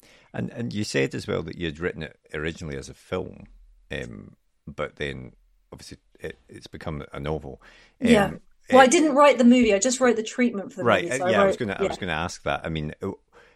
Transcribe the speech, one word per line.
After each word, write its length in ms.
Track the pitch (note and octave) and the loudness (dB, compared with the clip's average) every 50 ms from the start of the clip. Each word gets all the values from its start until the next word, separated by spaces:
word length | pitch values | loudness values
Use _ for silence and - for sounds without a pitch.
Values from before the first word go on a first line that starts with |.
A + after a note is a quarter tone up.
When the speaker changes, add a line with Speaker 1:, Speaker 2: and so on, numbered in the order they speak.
| _ - _ _ _ _ | _ -20 _ _ _ _
Speaker 1:
And, 180 | - B2 A#2+ A#2 | -8 -8 -8 -8
and 220 | - C3 A#2 A#2+ | -6 -8 -8 -6
you 100 | A2 G#2 | -4 -4
said 320 | G#2+ - - C3+ C3+ C#3 - | -6 -2 -2 -2 -2 -2 -4
as 140 | B2 - - | -8 -6 -4
well 140 | F#2+ F#2 E2+ | -4 -4 -4
that 120 | E2 - | -6 -8
you'd 220 | - F2 E2 D2 D2+ | -6 -6 -6 -6 -4
written 240 | E2+ F2 - D#2+ | -4 -4 -4 -6
it 160 | D#2 C#2+ - _ _ _ - | -10 -12 -14 _ _ _ -10
originally 420 | D2+ D2+ E2 D#2+ - F2 D#2 C#2+ | -6 -6 -6 -6 -8 -10 -10 -10
as 120 | C2+ B1+ C2+ | -10 -10 -14
a 60 | C2+ | -18
film, 500 | - _ _ F2+ F#2 D#2+ - - - - - - - - - _ _ _ _ | -20 _ _ -6 -6 -6 -6 -12 -18 -20 -20 -20 -20 -20 -20 _ _ _ _
um, 420 | - C#2 C2 A#1+ A1+ G1+ G1+ - - _ _ _ _ _ _ | -10 -10 -10 -10 -12 -16 -18 -20 -20 _ _ _ _ _ _
but 300 | - D2 - D2+ C#2 - | -16 -10 -8 -8 -8 -6
then 380 | - D2+ C#2+ C2+ B1+ B1+ A1+ - _ _ _ _ _ _ _ | -8 -8 -6 -6 -8 -12 -16 -18 _ _ _ _ _ _ _
obviously 260 | - - - - - - _ _ _ _ | -20 -20 -18 -20 -20 -20 _ _ _ _
it, 180 | - E2 - - _ _ | -14 -14 -14 -14 _ _
it's 180 | - - - | -20 -20 -20
become 380 | - - D#2 - E2+ D#2 C#2+ - - | -18 -18 -12 -10 -8 -8 -8 -10 -12
a 80 | - C#2 | -12 -8
novel. 420 | C#2 D2 D#2+ D2+ C#2+ C#2 B1 - - - - - - _ _ _ | -6 -4 -4 -6 -6 -12 -16 -18 -20 -20 -20 -20 -20 _ _ _
Um, 80 | C4 A#3 | 4 4
Speaker 2:
Yeah. 220 | A#3 G#3 G3 - - - - _ _ _ _ - | 4 4 4 0 -4 -10 -16 _ _ _ _ 4
Well, 120 | B3+ C4 | 6 8
I 20 | C4 | 8
Speaker 1:
it 60 | B3 | 8
Speaker 2:
didn't 240 | C4+ F4 D4+ D#4 B3+ | 6 4 4 4 6
write 240 | C#4 C#4+ D4 - A3+ | 6 8 8 8 8
the 60 | B3+ | 6
movie. 280 | A#3+ B3 B3+ A#3 G#3+ | 6 8 8 6 4
I 60 | G3 G3 | 4 2
just 200 | G3+ B3+ B3 - | 2 0 0 2
wrote 180 | C4 B3 G#3+ | 2 2 2
the 60 | A3 | 2
treatment 520 | G#3+ - - - B3 A#3 - G3 F#3 - - | -2 -4 -2 0 0 0 0 -4 -8 -10 -10
for 60 | G3 | -2
the 40 | - | 2
Speaker 1:
Right, 200 | A#2 G#2 F#2 B2 | 2 4 4 2
Speaker 2:
movie. 100 | E3+ B2 | -2 -2
Speaker 1:
uh, 40 | C3+ | -2
Speaker 2:
So 40 | - | 0
I 60 | - | 2
Speaker 1:
yeah, 100 | A2+ G2+ | 4 4
I 40 | G2 | 4
was 60 | G2 F#2 | 4 2
Speaker 2:
wrote, 40 | - B2+ G2+ | 0 -4 -4
Speaker 1:
gonna, 80 | G2 - | -4 -2
I 40 | - | -4
was 80 | F#2+ - | -4 -4
Speaker 2:
yeah. 40 | - | -4
Speaker 1:
gonna 120 | G#2 F2+ | -4 -4
ask 300 | D#2+ D#2 E2+ F2 - - | -2 -2 -2 -4 -6 -6
that. 180 | - D2+ C#2+ - - | -4 -4 -4 -2 -4
I 20 | E2 | -4
mean, 240 | D#2+ D#2 D2+ D2+ - - | -4 -4 -4 -6 -8 -6
w-, 180 | - G2 - - _ _ _ - - _ _ | -8 -8 -8 -8 _ _ _ -20 -20 _ _